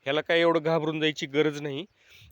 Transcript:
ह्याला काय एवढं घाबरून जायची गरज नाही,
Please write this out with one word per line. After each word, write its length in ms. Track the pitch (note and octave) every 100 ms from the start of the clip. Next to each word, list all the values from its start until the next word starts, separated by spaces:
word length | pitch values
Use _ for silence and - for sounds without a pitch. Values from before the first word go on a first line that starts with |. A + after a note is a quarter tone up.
ह्याला 180 | C3+ D3
काय 180 | D3 E3+
एवढं 200 | E3+ E3
घाबरून 360 | D3+ E3 D#3 D#3
जायची 260 | D#3 D3+ D#3
गरज 360 | C#3 D#3 D3
नाही, 240 | D3 C#3 F#3+ _ _ - -